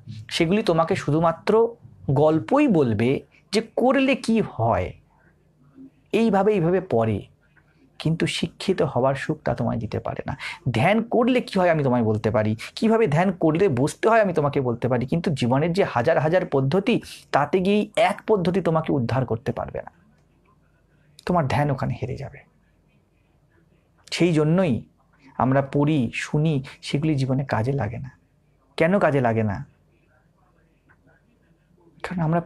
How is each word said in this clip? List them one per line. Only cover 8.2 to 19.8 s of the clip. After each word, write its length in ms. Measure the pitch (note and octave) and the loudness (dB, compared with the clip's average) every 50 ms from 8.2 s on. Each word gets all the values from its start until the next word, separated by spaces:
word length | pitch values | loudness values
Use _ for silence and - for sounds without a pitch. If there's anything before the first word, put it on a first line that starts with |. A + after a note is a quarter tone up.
| E3+ | -2
শিক্ষিত 560 | - - - E3+ - - - - G3 F#3 - | -4 -2 -4 -6 -8 -8 -6 -4 -2 0 0
হওয়ার 320 | E3 C3+ - B2 B2+ C3+ C#3 | -2 0 0 0 0 0 0
সুখ 240 | C3+ - - D3 - - | -2 -4 -6 -8 -4 -4
তা 100 | C3+ - | -4 -4
তোমায় 240 | - A#2+ A#2 A#2+ A2+ | -2 -2 -4 -4 -4
দিতে 220 | A2+ - - - | -6 -6 -8 -8
পারে 220 | - - - - - | -6 -8 -8 -8 -8
না। 100 | - - - - - - - - B2 | -10 -10 -10 -12 -14 -14 -8 -6 -2
ধ্যান 300 | A2+ A2 D3+ F3+ G#3+ A3+ | 0 2 2 2 2 2
করলে 380 | A#3 - G#3 A3 B3 B3+ B3+ B3 | 0 0 0 2 2 2 2 0
কি 180 | - - - F#3+ | -2 -2 0 2
হয় 120 | F3+ F3 | 2 2
আমি 140 | D#3+ D3+ C3+ | 2 2 2
তোমায় 180 | B2 B2 B2 | 2 2 2
বলতে 280 | A2 A2 G#2+ G#2+ - A2 | 2 0 0 0 0 0
পারি, 260 | A2 A2 G#2+ G#2+ A2 A2 - - - | 0 2 2 0 -2 -4 -8 -12 -6
কিভাবে 300 | - A3 A3 A3+ A3 A3+ | -2 0 2 4 4 2
ধ্যান 260 | D#3 C#3+ D#3+ F#3 G3+ | 2 2 2 2 0
করলে 360 | E3+ - D#3+ D#3+ D3+ D#3+ G3+ F#3+ | 0 0 2 2 2 2 2 2
বসতে 400 | C3 A#2+ C#3 D3 - - - A3 | 2 2 0 -2 -2 0 2 4
হয় 120 | A3+ A3+ | 4 4
আমি 140 | G#3 F#3 E3+ | 4 2 0
তোমাকে 260 | F3 C#3+ C#3+ - C#3+ | 0 0 0 0 0
বলতে 280 | C3 B2 A#2 A#2 - A#2+ | -2 -2 -2 -2 -2 0
পারি, 180 | C3 A#2 C3 | 0 -2 0
কিন্তু 240 | C3 E3 E3+ - G3 | -2 -2 -2 -2 -2
জীবনের 420 | C#3+ - B2+ A2+ B2+ C#3 D#3+ F3 | -2 -2 0 0 2 2 0 0
যে 120 | E3+ G3 F3 | 0 0 -2
হাজার 340 | - - A#2+ A#2 D#3+ E3 D#3 | 0 0 0 0 2 2 2
হাজার 280 | C#3+ D#3+ F3+ F3+ F3 | 2 2 2 0 0
পদ্ধতি, 540 | - - C3+ C3+ C3+ F3 G3 G3 C4 G#3 - - - - - - _ | 0 0 0 0 2 0 0 2 0 0 0 -2 -8 -16 -20 -6 _
তাতে 280 | - C3+ D3 C#3+ - F#3+ | 0 0 2 0 0 0
গিয়ে 280 | F3+ G3 G#3 G#3 G#3 - - | 2 2 2 0 0 0 0
এক 260 | - E3+ F3+ G3+ - - | 0 0 0 0 -4 -2
পদ্ধতি 340 | - A3 F#3+ E3 F3+ F3 G3 | 0 0 0 0 0 -2 0
তোমাকে 320 | E3+ E3+ D#3+ D#3+ D#3+ - | 0 0 0 0 0 -2
উদ্ধার 340 | D#3 C#3 A#2 A2+ A#2 C3+ B2+ | -2 -2 -2 -2 -2 -2 -2
করতে 260 | - A2 - - A#2 | -2 -4 -6 -6 -6
পারবে 300 | - - - - - A#1 | -6 -6 -8 -8 -10 -12